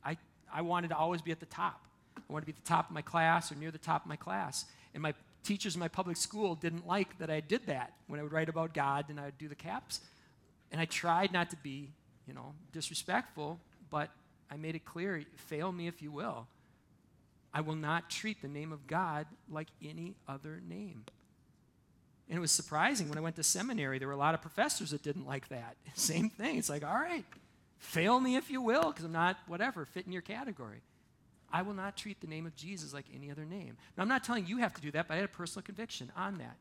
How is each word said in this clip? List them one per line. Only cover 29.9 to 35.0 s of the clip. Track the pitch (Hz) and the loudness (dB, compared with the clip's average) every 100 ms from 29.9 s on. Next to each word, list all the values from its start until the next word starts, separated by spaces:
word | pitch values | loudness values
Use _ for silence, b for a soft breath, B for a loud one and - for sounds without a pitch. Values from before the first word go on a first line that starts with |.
| 180 185 | -6 -6
in | |
your | 180 | -6
category. | - 220 269 190 113 107 - b b _ _ _ - | -4 -6 -6 -6 -10 -12 -18 b b _ _ _ -4
I | 165 | -2
will | 196 | 0
not | 196 196 196 | -2 -4 -6
treat | 208 190 | -8 -8
the | 160 | -8
name | 156 165 | -6 -8
of | 156 | -8
Jesus | 156 196 151 | -10 -8 -8
like | 139 135 131 | -10 -12 -12
any | 143 | -10
other | 143 156 | -8 -8
name. | 196 170 113 B - | -8 -10 -14 B 0
Now, | |
I'm | 196 | 2
not | 262 | 4
telling | 240 233 175 | 2 0 0
you | 240 | 2
have | 220 - | 0 0
to | |
do | 147 | -2
that, | 156 | 0